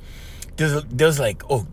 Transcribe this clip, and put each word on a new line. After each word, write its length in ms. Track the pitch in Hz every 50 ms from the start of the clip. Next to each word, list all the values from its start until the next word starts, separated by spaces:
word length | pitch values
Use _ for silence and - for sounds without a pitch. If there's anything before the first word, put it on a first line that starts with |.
| - - - - - - - - - - -
there 180 | - 151 156 143
was, 100 | 151 147
there 200 | 107 120 123 156
was 140 | 165 156 139
like, 220 | 131 107 - - - -
"Oh, 160 | 139 120 92 -